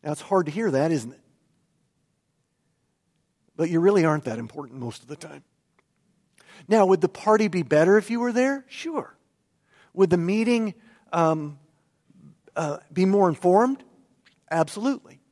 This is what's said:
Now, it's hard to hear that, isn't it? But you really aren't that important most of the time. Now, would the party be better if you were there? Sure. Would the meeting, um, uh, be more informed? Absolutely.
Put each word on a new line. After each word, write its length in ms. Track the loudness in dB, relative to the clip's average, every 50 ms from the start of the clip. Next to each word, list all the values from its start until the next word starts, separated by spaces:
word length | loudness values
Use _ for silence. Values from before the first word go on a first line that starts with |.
| -6
Now, 80 | -8
it's 80 | -8 -8
hard 260 | -6 0 0 0 0
to 60 | 0
hear 180 | -6 -4 -4 -2
that, 220 | 0 0 0 0
isn't 200 | -2 -2 -4 -8
it? 80 | -16 _ _ _ _ _ _ _ _ _ _ _ _ _ _ _ _ _ _ _ _ _ _ _ _ _ _ _ _ _ _ _ _ _ _ _ _ _ _ _ _ _ _ _ _ _ _ _ _
But 140 | -6 -4 -2
you 100 | 0 2
really 240 | 2 4 4 4 4
aren't 200 | 2 2 0 -2
that 140 | -6 -8 -8
important 400 | -10 -12 -12 -14 -16 -14 -14 -12
most 240 | -12 -12 -12 -12
of 60 | -18 _
the 80 | -18
time. 260 | _ -18 -20 -20 -20 _ _ _ _ _ _ _ _ _ _ _ _ _ _ _ _ _ _ _ _ _ _ -20 -20 -4 0
Now, 160 | 2 4 4
would 140 | 4 4 2
the 80 | 2 -2
party 400 | -4 -4 0 2 2 2 2 0
be 140 | 0 -4
better 340 | -2 2 2 4 4 6 4
if 140 | 4 2 0
you 100 | -6 -4
were 120 | -4 -2
there? 340 | 0 0 0 0 -2 -4 -8 _
Sure. 480 | -18 -14 -12 -8 -8 -8 -10 -10 _ _ _ _ _ _ _ _ _ _ _ _ _ _ _ _ _
Would 160 | 0 2 2
the 80 | 2 0
meeting, 560 | 0 -2 -2 -2 0 0 0 0 -2 -6 -8 _ _ _ _ _ _ _
um, 460 | -2 0 2 2 0 -2 -6 -12 -14 -18 _ _ _ _ _ _ _ _ _ _ _ _ -20 -20 _ _ _ -12 _
uh, 240 | -6 -6 -6 -8 -10 _ _
be 140 | -2 0 0
more 220 | 2 4 4 4 2
informed? 540 | 2 0 0 2 4 4 4 2 0 -4 -10 _ _ _ _ _ _ _ _ _ _ _ _ _
Absolutely. 680 | -2 -2 -2 -2 -4 -6 -6 -6 -6 -6 _ -20 -20 _ _ _